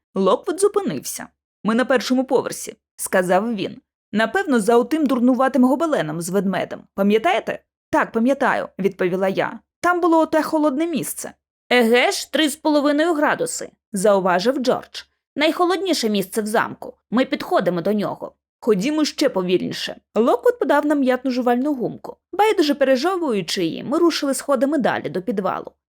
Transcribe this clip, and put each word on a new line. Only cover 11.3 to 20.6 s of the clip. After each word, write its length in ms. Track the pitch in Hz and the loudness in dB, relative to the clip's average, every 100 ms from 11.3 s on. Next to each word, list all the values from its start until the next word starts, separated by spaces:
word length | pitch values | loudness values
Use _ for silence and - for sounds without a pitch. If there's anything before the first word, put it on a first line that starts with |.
| - _ _ - | -16 _ _ 0
"Еге 420 | 247 226 240 320 | 2 4 4 2
ж, 200 | 392 - | 0 -4
три 180 | - 311 | 0 0
з 60 | - | 0
половиною 580 | 311 294 285 294 330 | 0 2 2 2 2
градуси", 560 | 302 294 175 160 - - _ _ | 2 0 0 -2 -6 -12 _ _
зауважив 640 | 202 208 196 185 180 214 285 | 0 2 4 2 2 0 0
Джордж. 460 | 247 180 - - - _ _ - | 0 -2 -4 -18 -20 _ _ -2
"Найхолодніше 720 | 311 311 349 370 381 285 220 | 0 2 0 0 -2 -2 0
місце 320 | 208 - - | -2 -2 -4
в 40 | 214 | -2
замку. 480 | 214 - - - - - | 0 -2 -6 -16 -16 -4
Ми 140 | 226 247 | -2 0
підходимо 560 | - - 349 196 175 | -4 -2 0 0 -2
до 120 | 185 | -2
нього". 380 | 214 175 - - _ _ _ | -2 -4 -8 -14 _ _ _
"Ходімо 460 | - 196 247 311 294 | 0 0 0 0 -2
ще 240 | - 285 | 0 0
повільніше". 640 | 190 180 180 - - - - _ 208 | 0 0 0 -2 -8 -10 -12 _ 0
Локвуд 440 | 240 480 494 | 2 2 0
подав 260 | 480 | 0